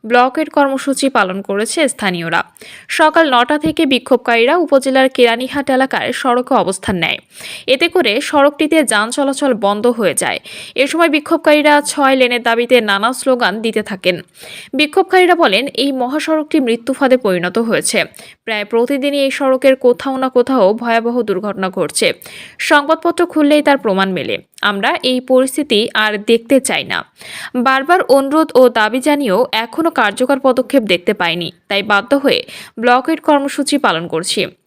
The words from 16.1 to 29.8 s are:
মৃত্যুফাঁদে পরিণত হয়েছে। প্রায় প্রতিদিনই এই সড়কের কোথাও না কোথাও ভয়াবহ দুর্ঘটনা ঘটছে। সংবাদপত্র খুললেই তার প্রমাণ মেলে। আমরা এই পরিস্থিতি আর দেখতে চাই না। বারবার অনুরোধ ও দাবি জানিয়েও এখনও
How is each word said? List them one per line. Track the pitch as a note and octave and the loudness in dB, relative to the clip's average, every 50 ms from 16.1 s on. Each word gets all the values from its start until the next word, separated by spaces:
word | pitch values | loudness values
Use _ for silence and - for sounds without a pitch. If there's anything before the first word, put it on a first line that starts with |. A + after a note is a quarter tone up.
| C4+ D#4 D4+ - D#4+ D#4 D4+ D#4 - D#4 | -4 -6 -2 -2 -2 -2 -2 0 0 0
মৃত্যুফাঁদে | C4+ A#3 A3+ A#3 A#3 - C4+ - C#4+ B3+ B3+ B3+ | 0 0 -2 -2 -2 -6 -2 0 2 2 2 2
পরিণত | B3+ G3+ F#3 F3 E3 F3+ F3+ A#3 | 2 0 0 0 -2 -2 -2 -2
হয়েছে। | A#3 A3+ G#3 D#3 D#3 - - G#3 D#3+ - _ - - - - _ _ | -2 0 -2 -2 -2 -2 -2 -2 -2 -2 _ -20 -20 -20 -20 _ _
প্রায় | - A3 G#3 G#3 | -8 -6 -6 -6
প্রতিদিনই | G3+ A#3 A3+ A#3+ B3 C#4+ C#4 C4 C#4+ C#4 C#4+ | -2 0 0 0 0 -2 -2 -2 -2 0 0
এই | C#4 C4+ | -2 -2
সড়কের | C4 - C#4+ C4 C4 C4 C4 C4+ C4+ | -2 -2 0 0 0 2 4 2 2
কোথাও | C4 - B3 B3 B3 - C#4 C4 C4 | 4 2 0 0 0 -2 -6 -4 -4
না | C4 C4 | -4 -2
কোথাও | C4 B3+ A#3+ - C4+ C4 G3+ F#3 G#3+ | _ 0 0 2 2 2 4 2 2
ভয়াবহ | A#3 A#3+ A#3+ A3+ A#3 A3+ A#3 A#3+ B3 | 0 -2 -2 -2 0 0 -2 -2 -2
দুর্ঘটনা | A#3 G#3+ G3 F#3 G#3 G#3 G3 - F#3+ F#3 | -2 -2 -4 -4 -4 -6 -6 -6 -6 -6
ঘটছে। | F#3 G3 E3+ D3 - - A3+ - - - - - - - - - - _ | -4 -4 -4 -4 -2 -2 -2 -2 -2 -4 -10 -20 -20 -20 -20 -20 -14 _
সংবাদপত্র | - - D#4+ D4 C#4+ C#4+ D#4+ D#4+ - E4+ E4+ - F4+ | -2 2 2 2 4 2 -2 0 0 -4 0 0 -2
খুললেই | E4+ - D#4 D4+ C#4+ D4+ D4+ | -2 2 0 2 4 4 2
তার | D4 D4+ C#4 C#4 | 4 2 0 0
প্রমাণ | C#4 A3+ F#3+ F#3+ F#3+ F#3+ | 0 -2 0 0 0 -2
মেলে। | F#3 E3+ C3 G#2 G#2+ - - _ _ - | -2 -4 -4 -4 -6 -8 -8 _ _ -4
আমরা | - G#3 G3+ G3 G3 B3+ E4+ F4 - | -4 -4 -2 -2 -2 -2 -2 -2 -2
এই | B3+ B3+ B3+ | -2 -2 -2
পরিস্থিতি | B3+ B3+ C4 B3+ C4 C4 - - D4 - A#3+ G#3 A3 A#3+ - | 0 2 2 2 2 2 -2 -6 -2 0 0 0 0 0 -2
আর | G#3+ G#3+ G#3+ G#3 G#3 | -2 -2 0 -2 -4
দেখতে | G#3 - A#3 A3+ A#3 - C#4 C4 | 0 2 0 0 2 2 2 2
চাই | C4 - G3 D3+ C3 | 2 0 -4 -4 -4
না। | - F#2+ E2+ - _ _ _ - - - - - - _ | -4 -6 -8 -8 _ _ _ -20 -18 -16 -16 -16 -10 _
বারবার | B3+ A#3+ C4 C4 C4+ C4+ D4 F4 F#4+ | -2 0 0 0 0 0 0 0 0
অনুরোধ | - - A#4 C#4 C4+ C#4 C#4 D#4 D#4+ - - | 4 4 2 2 2 2 0 0 0 2 4
ও | B3 B3+ B3 | 4 4 4
দাবি | A#3+ A#3 G#3+ G#3+ G#3+ C4 | 4 2 0 0 -2 -2
জানিয়েও | B3 D4+ D4 C#4+ C#4+ A3+ F3+ F#3 B3 - | 0 0 0 0 0 -2 0 0 0 0
এখনও | - A3 A3+ A#3 - - | -2 -4 -4 -4 -4 -2